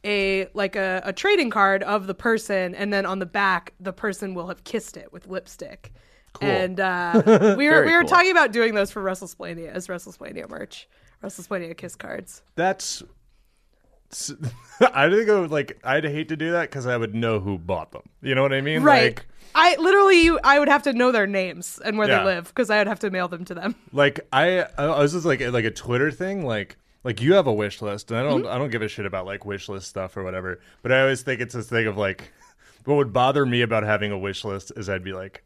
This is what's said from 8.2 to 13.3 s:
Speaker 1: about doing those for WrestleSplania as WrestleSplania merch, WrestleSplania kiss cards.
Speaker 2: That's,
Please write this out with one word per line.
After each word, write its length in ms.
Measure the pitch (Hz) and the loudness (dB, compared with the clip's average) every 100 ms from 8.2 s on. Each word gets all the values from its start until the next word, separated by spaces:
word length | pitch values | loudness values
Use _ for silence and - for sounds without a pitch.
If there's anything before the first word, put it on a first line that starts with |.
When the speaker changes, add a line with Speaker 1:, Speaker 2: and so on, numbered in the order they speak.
| 370 | 6
Speaker 1:
about 200 | 359 277 | 4 2
doing 220 | 226 233 | 2 0
those 160 | 214 196 | 0 -2
for 120 | 214 | -4
WrestleSplania 680 | 190 185 185 - 175 170 165 | -6 -6 -12 -14 -12 -10 -10
as 140 | 185 180 | -10 -10
WrestleSplania 600 | 180 190 175 - - - | -12 -12 -18 -14 -14 -12
merch, 380 | - - - - _ _ _ | -12 -14 -16 -20 _ _ _
WrestleSplania 540 | 202 - 175 196 165 165 | -16 -16 -10 -8 -8 -12
kiss 180 | 175 - | -16 -16
cards. 460 | - - 190 - _ - | -12 -12 -14 -20 _ -2
Speaker 2:
That's, 480 | 180 190 - - - _ _ | 0 -2 -8 -10 -14 _ _